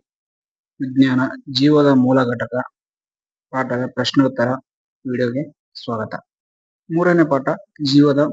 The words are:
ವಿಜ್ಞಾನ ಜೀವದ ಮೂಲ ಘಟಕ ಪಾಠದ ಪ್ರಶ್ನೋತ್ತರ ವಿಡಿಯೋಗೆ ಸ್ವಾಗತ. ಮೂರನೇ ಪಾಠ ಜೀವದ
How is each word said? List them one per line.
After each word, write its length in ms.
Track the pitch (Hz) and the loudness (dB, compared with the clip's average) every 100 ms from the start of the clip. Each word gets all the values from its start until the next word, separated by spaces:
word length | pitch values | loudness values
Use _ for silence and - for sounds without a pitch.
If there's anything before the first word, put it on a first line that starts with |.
| _ _ _ _ _ _ _ - | _ _ _ _ _ _ _ -12
ವಿಜ್ಞಾನ 420 | 131 131 135 127 - - 147 | -6 0 2 2 -2 -8 -10
ಜೀವದ 380 | 127 143 151 143 | -2 2 4 4
ಮೂಲ 300 | 131 127 131 | 4 4 2
ಘಟಕ 300 | 120 117 117 123 - _ _ _ _ _ _ _ - | 0 -4 -6 -6 -8 _ _ _ _ _ _ _ -10
ಪಾಠದ 300 | 131 127 123 127 | -8 -4 -4 -6
ಪ್ರಶ್ನೋತ್ತರ 560 | - 123 143 131 131 123 131 _ _ _ _ 131 | -4 -2 2 2 0 -2 -4 _ _ _ _ -8
ವಿಡಿಯೋಗೆ 380 | 123 123 127 160 _ _ - | -2 -2 -4 -8 _ _ -16
ಸ್ವಾಗತ. 380 | - 110 107 - _ _ _ _ _ _ - | -8 -8 -8 -10 _ _ _ _ _ _ -4
ಮೂರನೇ 340 | 165 175 170 | 0 2 4
ಪಾಠ 240 | 151 135 131 160 - - | 2 0 -2 -6 -10 -8
ಜೀವದ 360 | 139 143 147 139 151 | 2 4 4 4 0